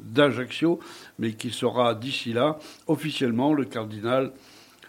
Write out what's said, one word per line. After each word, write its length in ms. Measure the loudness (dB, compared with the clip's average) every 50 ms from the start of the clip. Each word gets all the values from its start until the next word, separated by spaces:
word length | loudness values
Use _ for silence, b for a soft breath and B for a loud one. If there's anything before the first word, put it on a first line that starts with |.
| -12
d'Ajaccio, 720 | -2 2 4 4 4 4 2 -4 -6 -4 0 2 2 2 0 B B B B B B B -4
mais 140 | -4 -4 -2
qui 160 | -4 -6 -6
sera 460 | -4 0 0 2 2 4 4 4 2
d'ici 360 | 0 -2 -6 -6 -6 -4 -2
là 280 | 0 2 2 2 2 B B B B B B -2
officiellement 680 | -2 0 0 -4 -2 0 0 0 2 2 2 2 2
le 120 | 2 0
cardinal 680 | -2 -4 -6 -6 -6 -8 -6 -2 0 2 2 2 0 B B B B B B B B B B B